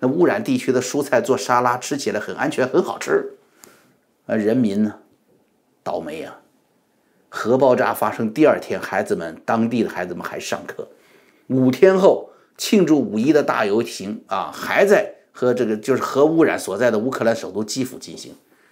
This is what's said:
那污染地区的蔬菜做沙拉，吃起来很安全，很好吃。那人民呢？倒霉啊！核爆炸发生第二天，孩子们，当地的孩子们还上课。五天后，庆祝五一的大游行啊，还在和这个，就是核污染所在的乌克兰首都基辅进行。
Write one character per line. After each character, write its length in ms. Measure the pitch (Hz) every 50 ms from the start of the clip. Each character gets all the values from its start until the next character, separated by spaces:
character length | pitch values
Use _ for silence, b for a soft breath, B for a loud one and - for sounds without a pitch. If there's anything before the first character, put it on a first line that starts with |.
那 80 | - 131
污 160 | 143 170 175
染 180 | 135 101 104
地 140 | 110 - 127
区 160 | 117 - -
的 80 | 123 127
蔬 220 | 120 - - 143
菜 180 | 143 - 139 117
做 160 | 113 - 127
沙 240 | 120 - - 123 123
拉， 160 | 123 123 123
吃 220 | 127 - - 147 -
起 120 | - 110
来 80 | 98 104
很 160 | - - 92
安 160 | 78 127 -
全， 160 | - - 131
很 160 | 123 - 180
好 160 | 175 - - -
吃。 380 | - 139 143 - - - - _ b b b b b b b b b b b b b b _ _ _
那 80 | - 110
人 220 | 110 104 107 117
民 260 | 131 120 104 98 104
呢？ 180 | 107 104 - - _ _ _ _ _ _ _ _ _ _ _ _ _ _ _ _
倒 180 | - - - 92
霉 220 | 85 76 78 -
啊！ 180 | 69 - - - _ _ _ _ _ _ _ _ _ _ _ _ _ _ _ _ _ -
核 300 | - - - 107 127 131
爆 180 | 143 131 123
炸 160 | 107 117 107
发 180 | 110 - 113 107
生 220 | 110 - 117 107
第 140 | 110 151 156
二 120 | 135 104 90
天， 220 | - - 101 92
孩 220 | - - 98 98
子 120 | 107 - 104
们， 240 | 90 82 82 82 - -
当 240 | - 117 113 113 117
地 160 | 127 117 101
的 60 | -
孩 160 | - 90 90
子 80 | 90 85
们 100 | 87 87
还 160 | - - -
上 180 | - - - - 87
课。 220 | - - - - - b b b b b b b b b b b -
五 220 | 127 131 127 127
天 280 | 127 - 190 190 190 185
后， 320 | 196 175 123 - - B B B B B B
庆 300 | - - - 233 202 175
祝 120 | 147 156 143
五 200 | 120 98 101 110
一 160 | 117 147 151
的 80 | 147
大 240 | 139 - 117 123 110
游 160 | 101 101 110
行 420 | 120 120 - - 95 101 107 - - -
啊， 220 | 98 95 85 76
还 360 | - - - - 101 139 202
在 280 | 196 208 156 - - - _ _ _
和 220 | - - 127 123
这 140 | 120 123 120
个， 100 | 107 107
就 180 | 107 - - 131
是 80 | 110
核 220 | - - - 127 143
污 180 | 156 165 165
染 160 | 151 104 82 82
所 200 | - - 92 101
在 120 | 123 120
的 80 | 110 104
乌 120 | 110 135
克 120 | 131 -
兰 140 | 117 113 113
首 160 | - - 82
都 100 | 90 101
基 220 | 110 110 - 131 123
辅 140 | - - -
进 180 | - - 80
行。 180 | - - 73 - _ _ b b b b b